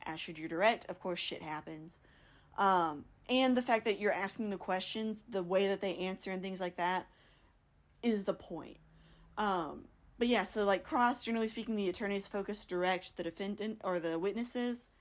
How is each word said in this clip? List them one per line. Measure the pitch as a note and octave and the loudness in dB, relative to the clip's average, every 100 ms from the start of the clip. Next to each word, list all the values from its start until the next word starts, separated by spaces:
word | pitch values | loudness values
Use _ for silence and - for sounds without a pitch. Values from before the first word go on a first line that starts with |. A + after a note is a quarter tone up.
| - | -10
as | D#3+ | -8
should | - D#3+ | -8 -8
your | D#3+ | -6
direct. | E3 G#3+ A#3 - | 2 4 4 -2
Of | - | -8
course, | F#3+ F3+ | -4 -4
shit | - - | -4 -6
happens. | D#3 D3+ - D#3 D#3+ - - - - - - - | -8 -8 -10 -12 -14 -18 -20 -20 -20 -20 -10 2
Um, | G3 F#3 E3 D3 - - - | 4 6 4 0 -10 -12 0
and | B3+ C4 B3+ | 4 6 4
the | |
fact | B3 A3+ A3+ | 4 2 2
that | G3+ | 0
you're | G3+ | 2
asking | E3+ F#3+ - G#3+ | 2 0 -2 -4
the | F#3+ | -4
questions, | - F#3 F#3+ A3 A3 G#3+ - | -2 -2 -2 -4 -4 -4 -6
the | F#3+ | -4
way | F3 F#3+ G3 | 2 4 4
that | F#3+ | 2
they | G3+ E3 | 0 -2
answer | F#3 F#3+ - | -4 -4 -4
and | F#3 | -4
things | F#3+ F#3 | -4 -4
like | F3+ F3+ | -4 -2
that | F3 F#3 - _ - _ _ _ _ _ _ _ | 0 0 -2 _ -20 _ _ _ _ _ _ _
is | A#3+ G#3+ G3 | 0 0 0
the | |
point. | F#3 - D#3+ - - - - - - - - | -4 -6 -10 -12 -16 -20 -20 -20 -20 -12 -2
Um, | G#3 F#3 D3+ D3 - _ - - | 0 0 -2 -8 -16 _ -12 -2
but | A#3+ | 2
yeah, | A#3 | 4
so, | G#3 A3 G3+ | 2 2 4
like, | F#3+ | 4
cross, | - D4+ A#3+ B3 | 2 4 4 4
generally | - A3+ A3 | -2 0 0
speaking, | A3+ A3 G#3+ | -2 -4 0
the | F#3+ | 0
attorneys | F3+ G3+ G3+ G3 | 0 -2 -2 -4
focus | G3+ G3 G#3 - | -6 -4 -6 -4
direct | F3+ F3+ F#3 - - | 0 2 0 -2 -6
the | |
defendant | E3+ - G3 G3+ G#3+ A3 | -6 -4 -6 -4 -6 -4
or | - F3+ | -2 0
the | E3 E3 | 0 0
witnesses. | F#3+ G3+ A#3+ B3 A#3+ A#3+ - _ | 0 -2 -4 -2 -2 -4 -8 _